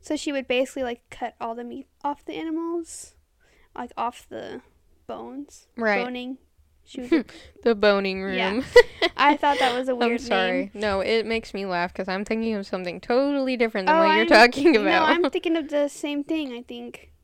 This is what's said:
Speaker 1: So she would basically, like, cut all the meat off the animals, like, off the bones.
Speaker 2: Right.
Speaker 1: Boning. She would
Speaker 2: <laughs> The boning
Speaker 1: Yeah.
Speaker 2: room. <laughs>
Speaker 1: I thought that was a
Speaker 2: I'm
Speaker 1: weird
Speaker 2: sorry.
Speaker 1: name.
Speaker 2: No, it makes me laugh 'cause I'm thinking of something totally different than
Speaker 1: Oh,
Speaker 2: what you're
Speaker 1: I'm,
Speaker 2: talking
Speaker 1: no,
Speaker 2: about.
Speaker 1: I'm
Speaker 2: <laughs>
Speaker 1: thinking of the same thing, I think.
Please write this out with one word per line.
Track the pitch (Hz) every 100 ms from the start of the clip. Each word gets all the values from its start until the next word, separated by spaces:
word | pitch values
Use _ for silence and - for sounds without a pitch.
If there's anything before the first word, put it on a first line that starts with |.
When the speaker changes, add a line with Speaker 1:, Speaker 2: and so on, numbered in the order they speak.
Speaker 1:
So | - 302
she | -
would | 277 254
basically, | 247 262 -
like, | 254 240 _
cut | - 240 -
all | 233 233
the |
meat | 240 240 269 _
off | 285 285 -
the |
animals, | 302 320 320 330 339 330 - - _ _ _ _ _ _ -
like, | 247 -
off | 233 - -
the | - - - - _ _ _ _
bones. | 226 233 262 285 - _ -
Speaker 2:
Right. | 226 202
Speaker 1:
Boning. | 247 247 247 262 _ _ _ _ _
She | -
would | 247 330 220 - -
Speaker 2:
<laughs> | -
The | 240 220
boning | 208 202 196 190
Speaker 1:
Yeah. | 190 190 196
Speaker 2:
room. | 208 269 466 -
<laughs> | - 339 -
Speaker 1:
I | 285 294
thought | 294 277
that | 262 247
was | 262
a |
Speaker 2:
I'm | 247
Speaker 1:
weird | 240 240
Speaker 2:
sorry. | 240 196 185
Speaker 1:
name. | 185 196
Speaker 2:
No, | 202 208 196
it | 190 226 214
makes | 226 220
me | 202 196
laugh | 175 175
'cause | - 190
I'm | 190
thinking | 208 226 226 214
of | 196
something | 190 180 175
totally | - 240 277 285 262 254
different | 233 220 190
than | 311
Speaker 1:
Oh, | 320
Speaker 2:
what |
you're | 311
Speaker 1:
I'm, | 330
Speaker 2:
talking | 247 247 262 285
Speaker 1:
no, | 247
Speaker 2:
about. | 202 185 311
Speaker 1:
I'm | 339 330
Speaker 2:
<laughs> |
Speaker 1:
thinking | 359 339 330
of | 302
the | 294 285
same | - 294 285
thing, | 285 320 285
I | 240
think. | 247 240 240 - - _